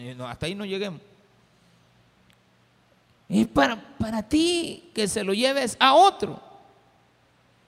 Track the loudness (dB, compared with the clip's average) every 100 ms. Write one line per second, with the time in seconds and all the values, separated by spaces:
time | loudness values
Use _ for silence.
0 | -14 -14 -14 -10 -10 -8 -8 -8 -8 -10
1 | -18 _ _ _ _ _ _ _ _ _
2 | _ _ _ _ _ _ _ _ _ _
3 | _ _ -2 0 2 2 0 0 -10 -8
4 | -6 -6 0 2 2 0 -4 -10 -12 -4
5 | -4 -2 -2 0 0 0 -2 2 4 8
6 | 6 4 -6 -10 -18 -20 -20 _ _ _
7 | _ _ _ _ _ _